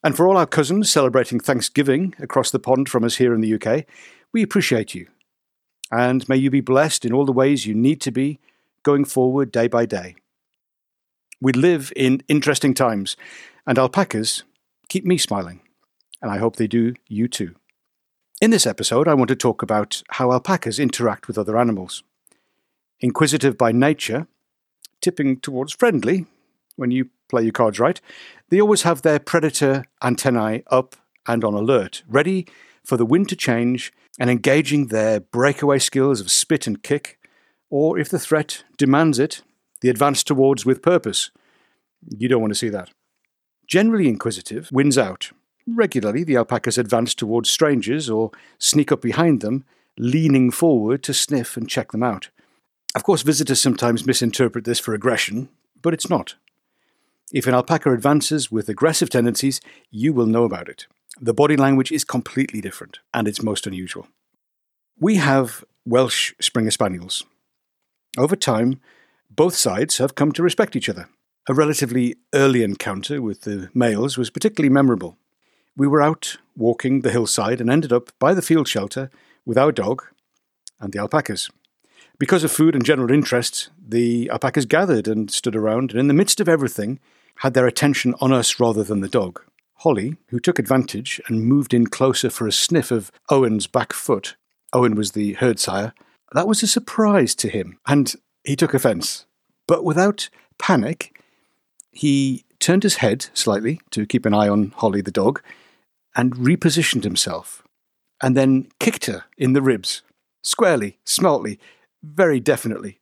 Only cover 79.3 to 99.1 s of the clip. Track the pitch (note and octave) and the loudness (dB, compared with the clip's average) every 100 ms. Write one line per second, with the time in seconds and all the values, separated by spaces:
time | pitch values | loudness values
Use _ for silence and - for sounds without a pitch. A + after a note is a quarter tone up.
79.3 | _ - A2+ C#3+ A#2+ G2+ C3 - _ _ | _ -2 2 2 0 -4 -4 -8 _ _
80.3 | _ _ _ - _ G2+ G2+ G#2+ D#3 - | _ _ _ -20 _ -10 -8 -2 -2 -2
81.3 | F#2+ - _ _ _ _ _ _ _ C#3 | -8 -8 _ _ _ _ _ _ _ 0
82.3 | F#3 D#3 - D#3+ D3 A#2 C#3+ A#2+ C#3+ - | 2 2 4 4 4 2 2 4 2 2
83.3 | B2 A#2 - - _ A#2 A#2 A#2+ A#2+ - | -2 -2 -8 -12 _ -4 0 0 0 -2
84.3 | - C3+ D3 A#2+ D3+ F#3+ B2 G#2 A2 G#2 | -2 -2 -2 0 2 2 0 0 -2 -2
85.3 | - B2 A2 G#2+ A2 C3 A2 C#3 D3 G3+ | -4 -2 -2 0 0 -2 0 2 4 2
86.3 | - F#3 E3 B2+ - G#2 C3+ _ _ _ | 0 2 2 0 -4 -6 -8 _ _ _
87.3 | - C3+ B2+ B2 - D3 C#3 B2+ - C3+ | -4 0 4 2 2 0 2 0 0 2
88.3 | C3 A2+ - A#2 G#2+ G2 G#2 F#2+ B2 F#2+ | 2 2 2 0 2 -2 -2 -2 -2 -2
89.3 | F2 _ _ _ _ E3 A2 A2+ D#3+ _ | -8 _ _ _ _ 0 0 -2 -8 _
90.3 | A#2+ - F3 A#2+ C3 A#2+ G#2 B2+ - - | -4 -2 -2 2 2 2 -6 -8 -10 -4
91.3 | A2 A2+ C#3+ C3+ B2 A2+ - C3+ B2 B2 | -2 2 2 2 2 0 2 0 2 -2
92.3 | - A2 - - E3+ - A#2 G2+ _ - | -4 -4 -2 0 0 0 -4 -6 _ 0
93.3 | C#3 B2 G#2+ - B2+ A#2 - - G#2+ - | 2 2 0 -2 -4 -4 -8 -2 -4 -4
94.3 | - _ _ _ B2 B2 G#2 G2+ G#2+ G#2 | -18 _ _ _ 0 2 0 -4 -4 -4
95.3 | G2 B2+ G#2 - F#2+ G#2+ _ _ _ _ | 0 0 0 -4 -4 -6 _ _ _ _
96.3 | D3 F#3+ G#3+ A3 - - - G#3+ G3+ B2 | -2 0 0 0 -2 -2 0 2 4 2
97.3 | - A2+ G#2 F#2 - - C#3+ C3+ - _ | -2 -4 -4 -8 -10 0 0 0 -4 _
98.3 | _ - C3+ E3 C3+ B2+ F2 - | _ -6 -2 0 2 0 0 -6